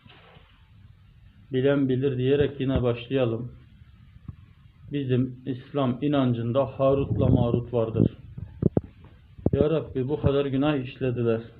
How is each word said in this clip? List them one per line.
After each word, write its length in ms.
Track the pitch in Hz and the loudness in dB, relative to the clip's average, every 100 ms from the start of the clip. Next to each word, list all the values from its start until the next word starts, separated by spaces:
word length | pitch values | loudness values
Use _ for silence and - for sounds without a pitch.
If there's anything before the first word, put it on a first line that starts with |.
| - - - - - _ - - - - - - - - - | -20 -20 -20 -20 -20 _ -20 -20 -20 -20 -20 -20 -20 -20 -6
Bilen 360 | 131 135 139 135 | 0 2 4 2
bilir 300 | 127 139 123 | 2 0 0
diyerek 420 | 127 139 135 - | 2 2 2 -2
yine 220 | 135 127 | -2 0
başlayalım. 720 | 123 120 - 131 120 113 123 - - - - - - - - - - - - - - | 0 -2 -2 -2 0 -2 -8 -14 -20 -20 -20 -20 -20 -20 -20 -20 -20 -20 -20 -20 -10
Bizim 440 | 143 131 123 131 - - | -6 0 0 0 -4 -10
İslam 520 | 120 - 143 131 117 | -10 -6 -2 0 0
inancında 640 | 147 143 127 117 117 127 127 | 0 2 2 0 0 0 0
Harut'la 600 | - 135 139 135 - 131 | 0 2 2 0 2 4
Marut 480 | 127 120 117 120 | 4 2 -2 0
vardır. 360 | 120 113 110 - - - - - - - - - - - - - - - | -2 0 2 0 -2 -20 -16 -18 -6 -4 -2 -4 -8 -20 -20 -20 -6 0
"Ya 180 | 139 147 | 2 2
Rabbi, 380 | 156 120 131 127 | 0 -2 -4 -4
bu 120 | 147 | 0
kadar 260 | 143 139 139 | 0 2 0
günah 300 | 135 147 147 | 0 0 0
işlediler. 640 | 123 - 131 120 117 113 - | -4 -4 -2 0 0 0 -4